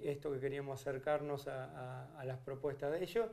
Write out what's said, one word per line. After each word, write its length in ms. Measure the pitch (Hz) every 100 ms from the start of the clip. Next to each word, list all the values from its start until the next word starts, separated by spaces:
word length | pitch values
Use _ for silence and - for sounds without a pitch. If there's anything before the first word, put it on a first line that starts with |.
| 143
esto 240 | 143 147
que 100 | 135
queríamos 380 | 135 139 139 131
acercarnos 720 | - 131 151 147 147 143 143
a, 160 | 135
a, 560 | 131 143 127 127 131 151
a 40 | 131
las 100 | 127
propuestas 560 | - 135 147 135 143
de 100 | 160
ellos 280 | 175 233 226